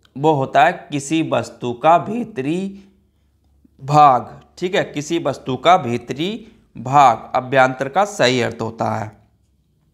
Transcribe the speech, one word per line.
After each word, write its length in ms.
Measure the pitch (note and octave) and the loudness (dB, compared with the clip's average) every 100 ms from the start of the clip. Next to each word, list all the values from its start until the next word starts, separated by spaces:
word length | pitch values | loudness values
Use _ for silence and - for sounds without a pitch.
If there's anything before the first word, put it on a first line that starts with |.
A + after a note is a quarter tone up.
| _ - | _ -2
वो 160 | D3+ | 0
होता 300 | D3+ C3 C3+ D#3 | 2 2 2 2
है 60 | F3+ - | 2 -6
किसी 300 | C#3+ C#3 D#3+ D3 | -8 -2 -2 0
वस्तु 420 | B2 A#2+ - B2 A#2 | -2 -4 -8 -8 -2
का 220 | D#3 E3+ | 2 2
भीतरी 600 | C3 A3+ A3+ G#2+ C3+ F3 G3 G3 _ _ _ _ _ _ _ _ _ _ | 2 -8 -8 -8 -6 -6 -6 -12 _ _ _ _ _ _ _ _ _ _
भाग। 480 | C3+ D3 D3 B2 G#2+ - _ - | 0 6 6 4 -2 -16 _ -10
ठीक 180 | F3+ F#3 | -4 -4
है, 80 | C#3+ | -4
किसी 340 | D3+ C#3+ E3 | -6 -6 -4
वस्तु 340 | C#3+ C3+ - C3 | -4 -6 -6 -2
का 180 | D3 F3+ | 2 2
भीतरी 500 | A#2+ A#2+ - C3 F3 A3 - _ _ - | 2 -6 -6 -8 -8 -8 -14 _ _ -14
भाग 560 | B2 C#3+ C3+ C3 - - | 0 4 4 4 -2 -6
अभ्यांतर 540 | B2 C3+ C3 C3 C3+ | 0 2 2 0 -4
का 160 | F3+ G3+ | -2 -2
सही 340 | - B2+ B2+ | 0 0 2
अर्थ 200 | A2+ - | -2 -4
होता 300 | A2+ - A2+ | -8 -6 -6
है। 200 | A2 A2 - _ _ _ _ _ _ _ | -6 -8 -14 _ _ _ _ _ _ _